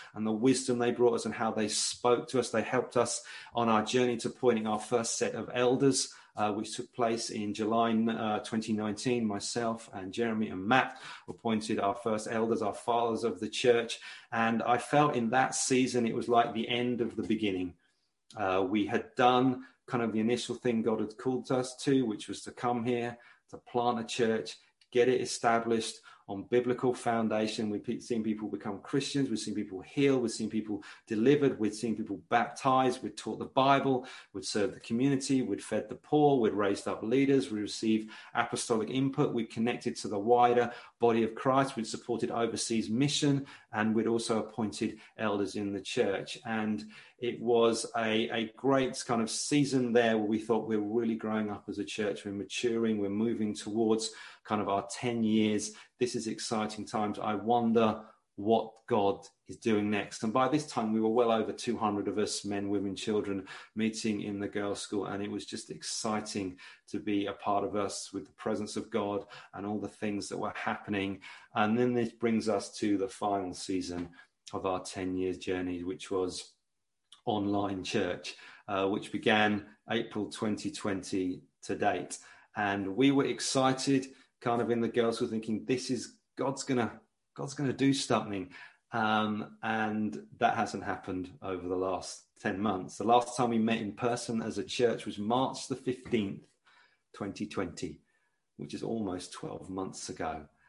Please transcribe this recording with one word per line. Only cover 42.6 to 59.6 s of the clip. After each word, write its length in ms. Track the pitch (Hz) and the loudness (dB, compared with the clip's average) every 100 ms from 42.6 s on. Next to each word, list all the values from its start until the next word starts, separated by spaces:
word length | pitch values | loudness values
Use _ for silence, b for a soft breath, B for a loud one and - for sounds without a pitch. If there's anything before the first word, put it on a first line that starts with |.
| - 113 95 | -2 -2 0
mission. 560 | 113 143 - 147 139 139 B B | 2 2 2 2 2 -2 B B
And 220 | 110 110 110 | 0 2 2
we'd 100 | 113 | 2
also 320 | 113 - 110 | 0 2 0
appointed 640 | - - 104 - 110 - B - | -2 -4 -4 -2 -4 -6 B -4
elders 380 | 110 101 98 104 | -2 0 -2 -4
in 180 | 101 | -4
the 80 | 98 | -6
church. 560 | 95 127 107 95 92 - 113 | -4 0 0 0 -4 -10 -6
And 400 | 110 107 107 - B B _ | -2 -2 -4 -6 B B _
it 240 | 120 107 | -6 -2
was 460 | 113 117 117 110 - 117 | 2 6 6 4 -2 -2
a, 320 | 113 110 113 | 0 2 0
a 240 | 117 110 - | -2 -4 -2
great 480 | 131 135 127 - - | 2 4 2 -2 0
kind 160 | 117 | 0
of 100 | 113 | 0
season 640 | - - 147 139 135 123 | -2 0 2 4 2 4
there 240 | 117 117 110 | 4 4 2
where 80 | 104 | 2
we 140 | 110 | 0
thought, 280 | - 110 107 | 2 0 2
"We're 120 | 107 | 0
really 360 | 104 117 113 110 | 0 0 0 -2
growing 340 | 110 107 104 | -2 -2 -2
up 160 | 98 - | -6 -8
as 120 | 95 | -6
a 40 | |
church. 400 | 98 - 104 95 | -6 -2 -2 -2
We're 80 | 104 | -6
maturing. 640 | 101 98 - 120 113 113 104 | -6 -6 -4 -2 2 2 2
We're 120 | 98 | 0
moving 440 | 101 113 104 107 | 0 0 0 -2
towards 580 | 104 110 107 110 110 - B B B | -2 -4 0 4 4 0 B B B
kind 180 | - 107 | -4 -2
of 80 | 98 | 0
our 180 | 98 - | 0 -2
ten 340 | - 123 117 | -6 -4 0
years. 500 | 110 110 107 107 - B B _ | 2 4 4 2 -2 B B _
This 160 | 123 120 | -2 -2
is 120 | 110 | -6
exciting 580 | - - 113 107 - 95 | -6 -4 -2 -2 -6 -6
times. 340 | 110 104 104 | -2 -2 -2
I 160 | 110 104 | -4 -2
wonder 640 | 104 120 113 113 110 107 B B _ - | 2 2 4 4 4 2 B B _ -6
what 340 | 101 113 - - - | 2 2 2 -10 -2
God 400 | 113 98 90 - _ - | 2 2 0 -6 _ -18
is 80 | |
doing 340 | 92 | -4